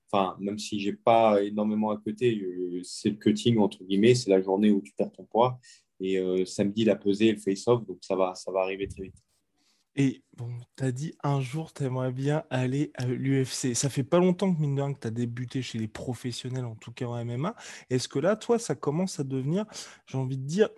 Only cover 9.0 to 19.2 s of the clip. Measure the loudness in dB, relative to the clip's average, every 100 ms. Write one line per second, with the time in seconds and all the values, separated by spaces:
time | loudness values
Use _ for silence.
9 | -14 -16 _ _ _ _ _ _ _ 0
10 | 0 -2 _ -14 -12 -12 -16 -6 -4 -4
11 | -6 -4 -2 0 -2 -6 -8 -6 -4 -2
12 | -4 -2 0 -2 -2 -2 0 0 -4 -4
13 | -4 -2 2 2 0 -2 -2 0 -2 -2
14 | 2 4 4 2 0 0 0 0 -2 -4
15 | -6 -4 -4 -4 -6 -6 -6 -6 -6 -6
16 | -8 -6 -8 -8 -8 -8 -8 -10 -14 -8
17 | -6 -6 -6 -4 -4 -6 -14 -16 -2 -2
18 | 0 0 0 0 0 0 0 -4 -2 0
19 | -2 -4